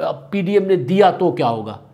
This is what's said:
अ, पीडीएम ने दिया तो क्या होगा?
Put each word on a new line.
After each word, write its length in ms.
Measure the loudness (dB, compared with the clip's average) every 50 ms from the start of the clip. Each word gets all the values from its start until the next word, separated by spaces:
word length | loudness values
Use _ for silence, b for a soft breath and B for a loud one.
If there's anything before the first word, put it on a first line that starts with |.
अ, 120 | -6 -6 -6 -8 -10 -8 -6
पीडीएम 300 | -4 -2 0 0 0 2
ने 140 | 2 0
दिया 340 | 0 0 0 2 4 4 4
तो 220 | 4 2 -2 -2 -2
क्या 160 | -2 -2 -2
होगा? 300 | -2 -4 -8 -10 -14 -14 -18 -20